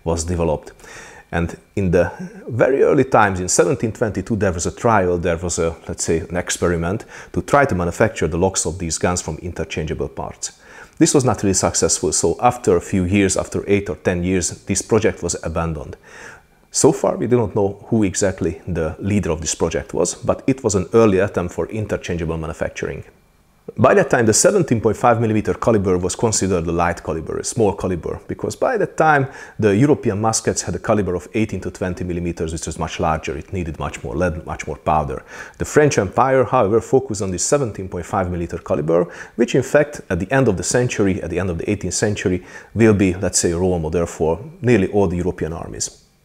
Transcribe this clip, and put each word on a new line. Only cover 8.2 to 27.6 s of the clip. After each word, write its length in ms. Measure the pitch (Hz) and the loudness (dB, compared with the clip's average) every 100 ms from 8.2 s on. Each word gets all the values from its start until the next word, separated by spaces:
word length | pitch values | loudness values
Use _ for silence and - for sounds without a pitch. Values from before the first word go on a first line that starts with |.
| 82 | -2
the 120 | 82 | 2
locks 280 | 92 - 82 | 0 0 -4
of 140 | 87 | -4
these 180 | 82 - | -6 -2
guns 240 | 95 90 | -2 -2
from 140 | - 78 | -4 -8
interchangeable 720 | 87 82 82 90 78 82 69 | -8 -8 -6 -6 -4 -4 -6
parts. 520 | - - - - - - - - - | -6 -12 -10 -12 -12 -20 -20 -14 2
This 140 | 170 | 4
was 140 | 147 123 | 4 2
not 160 | 101 | 2
really 100 | 101 | 2
successful, 580 | 92 87 - 85 - 85 | 2 2 2 0 2 0
so 280 | - 87 85 | 0 0 2
after 340 | 123 - - | 0 0 2
a 60 | 87 | 2
few 240 | - 95 | 2 0
years, 320 | 90 101 95 - | 2 2 2 0
after 260 | - 92 - | -2 -4 0
eight 220 | 101 95 | 0 0
or 60 | 80 | -4
ten 280 | - 90 | -2 0
years, 400 | 90 92 82 95 | 0 0 -2 -6
this 160 | - 98 | -4 -4
project 420 | - 110 101 - | 0 2 2 0
was 140 | 85 - | -6 -6
abandoned. 520 | 82 82 82 73 69 - - - - - _ _ _ | -6 -4 -4 -6 -10 -16 -20 -20 -20 -20 _ _ _
So 200 | - 135 | 2 2
far, 280 | - 185 - | 4 0 0
we 80 | 110 | 0
do 100 | 120 | 0
not 180 | 104 | 2
know 300 | 110 98 101 - | 0 -2 -4 -2
who 140 | 113 | 0
exactly 600 | 98 - 98 - 85 - - | 2 0 -2 0 -4 -4 -6
the 300 | 85 78 - | -2 -2 -4
leader 320 | 98 101 85 | -2 0 0
of 120 | 82 | -2
this 120 | 76 | -4
project 380 | - 85 76 - | -2 -2 -2 -4
was, 220 | - 90 | -2 -2
but 280 | - - 92 - | -2 -4 -2 -2
it 180 | 131 | -2
was 100 | 110 | 0
an 140 | 98 85 | 0 2
early 240 | 113 113 92 | 4 6 4
attempt 340 | 101 95 87 | 2 -2 -4
for 140 | - - | -4 -6
interchangeable 680 | 110 104 - - 85 80 80 | -6 -4 -6 -4 -4 -4 -4
manufacturing. 680 | 80 78 - - 82 - - _ _ _ _ _ - - | -8 -6 -6 -4 -8 -8 -14 _ _ _ _ _ -12 2
By 180 | 120 | 4
that 160 | 202 185 | 4 4
time, 160 | 135 110 | 4 4
the 60 | |
seventeen 480 | 107 - 202 160 117 | 4 4 4 2 0
point 160 | 110 101 | 0 2
five 240 | 123 113 | 2 4
millimeter 320 | 113 107 101 | 2 0 -2
caliber 460 | 87 - 113 95 90 | 0 2 2 2 0
was 160 | 90 | 0
considered 540 | - 113 107 95 92 82 | -2 0 0 0 0 0
a 40 | |
light 300 | 85 87 85 | 0 0 -2
caliber, 360 | - 80 73 78 | -6 -6 -6 -6
a 60 | |
small 280 | - - | -4 0